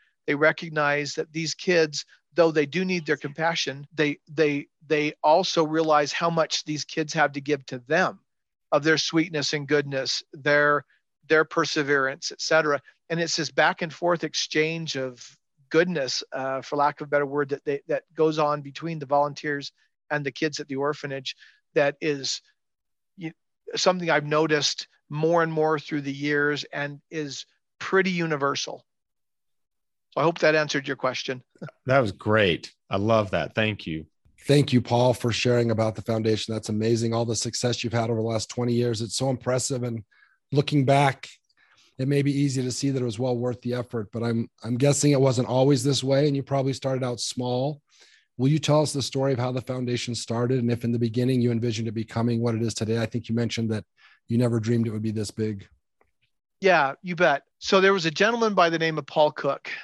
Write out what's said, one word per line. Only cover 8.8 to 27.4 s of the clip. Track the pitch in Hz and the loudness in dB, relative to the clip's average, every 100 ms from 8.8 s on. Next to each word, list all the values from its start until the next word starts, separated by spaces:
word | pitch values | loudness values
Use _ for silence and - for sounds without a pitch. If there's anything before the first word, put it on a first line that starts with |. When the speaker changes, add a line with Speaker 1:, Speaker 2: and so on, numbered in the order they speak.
Speaker 1:
their | 147 156 | 4 2
sweetness | - 160 170 156 139 | 2 0 0 -2 -4
and | 151 139 | -4 0
goodness, | 147 143 135 131 - - | 0 0 -4 -4 -6 -8
their, | 160 139 147 147 147 - _ _ _ 139 | -6 0 4 4 2 -2 _ _ _ 2
their | 156 156 | 2 4
perseverance, | - 151 - 139 143 135 156 - | 0 -2 0 0 0 0 -4 -10
et | - | -8
cetera. | - 160 156 143 - _ - | 0 2 2 0 -4 _ -6
And | 165 | -4
it's | 170 - | -2 -4
this | 143 | -2
back | - 160 185 | 2 2 2
and | 170 | -4
forth | 143 175 175 | -4 0 0
exchange | 156 - - 151 156 165 160 139 | -2 -4 -2 0 0 -2 -6 -6
of | 131 123 - - _ _ _ | -6 -8 -20 -20 _ _ _
goodness, | 160 180 170 131 - - | 2 2 0 -4 -6 -6
uh, | - 135 135 | -8 -6 -6
for | 127 147 | -4 0
lack | 143 147 | 0 0
of | 151 | -2
a | |
better | 143 143 | -2 0
word, | 143 139 | -2 -4
that | 139 - | -4 -4
they, | 139 - | -6 -4
that | 143 - | -6 -4
goes | - 160 156 | 0 0 2
on | 147 147 | 0 -2
between | 139 135 165 165 | -6 -10 -8 -8
the | 135 | 0
volunteers | 143 147 139 151 143 139 - _ _ - | 2 2 -2 -6 -6 -8 -16 _ _ -8
and | 147 139 | -6 -4
the | |
kids | - 160 143 | -2 -4 -4
at | 147 | -6
the | 135 | -4
orphanage | 143 147 143 135 135 - - _ _ | -2 -4 -6 -8 -10 -12 -16 _ _
that | 165 143 147 | 0 0 0
is, | 165 143 131 - - _ _ _ _ _ _ - | -2 -2 -4 -8 -10 _ _ _ _ _ _ -14
you, | 165 - _ _ - - | -14 -14 _ _ -10 -2
something | - 185 170 | 0 0 0
I've | 151 147 | 0 0
noticed | 151 160 151 139 - - _ - | 0 2 2 0 -6 -12 _ -12
more | 147 156 170 | -2 2 2
and | 165 | 2
more | 160 156 156 | 0 0 0
through | - 151 | -4 -6
the | 139 | -6
years | 139 147 147 147 143 135 | -6 -2 0 0 -2 -6
and | 147 143 143 _ | -8 -8 -10 _
is | 165 147 131 | -10 -10 -10